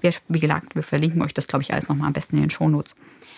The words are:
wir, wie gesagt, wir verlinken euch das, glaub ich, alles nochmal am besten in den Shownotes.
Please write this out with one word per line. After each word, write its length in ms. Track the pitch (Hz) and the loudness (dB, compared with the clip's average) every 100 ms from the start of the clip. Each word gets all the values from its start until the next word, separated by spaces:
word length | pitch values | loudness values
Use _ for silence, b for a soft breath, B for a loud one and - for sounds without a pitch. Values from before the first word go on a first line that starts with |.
wir, 120 | 175 - - | 0 0 -2
wie 120 | 165 | 0
gesagt, 340 | 156 156 - | 2 0 -4
wir 80 | 156 | -6
verlinken 400 | 156 147 160 160 | -2 0 2 0
euch 120 | 151 | 0
das, 120 | - - | -2 -2
glaub 140 | 135 | -2
ich, 120 | 139 | -2
alles 140 | - - | -4 -2
nochmal 160 | 143 147 | -2 0
am 40 | |
besten 220 | 147 - 151 | -2 -2 0
in 60 | |
den 60 | 147 | 0
Shownotes. 440 | - 156 147 - - b b b | 2 2 2 -2 -12 b b b